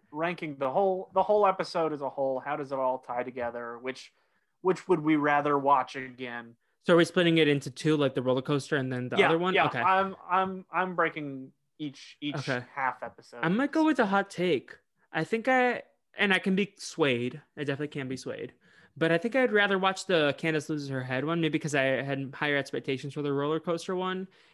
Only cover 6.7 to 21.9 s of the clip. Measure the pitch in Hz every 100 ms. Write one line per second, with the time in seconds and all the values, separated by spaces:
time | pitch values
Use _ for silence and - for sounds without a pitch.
6.7 | _ - 170 160 185 170 165 147 143 135
7.7 | - 156 151 139 135 127 127 131 143 -
8.7 | 147 131 123 123 - 165 165 180 185 151
9.7 | - 180 190 190 185 - 185 190 185 -
10.7 | 165 185 175 160 160 147 135 131 _ _
11.7 | - 147 - - - 147 156 139 123 120
12.7 | 143 131 - 117 - - 120 165 208 285
13.7 | 320 311 269 202 196 196 - 180 131 -
14.7 | - _ _ _ 160 160 226 240 254 247
15.7 | 226 - _ _ - 202 185 196 190 104
16.7 | - - - 147 120 123 151 - - 143
17.7 | 135 147 147 131 131 131 110 120 - _
18.7 | _ _ 135 160 170 233 262 247 208 202
19.7 | 190 190 190 - 170 147 139 165 156 147
20.7 | 151 139 135 127 131 147 170 160 156 156
21.7 | 143 135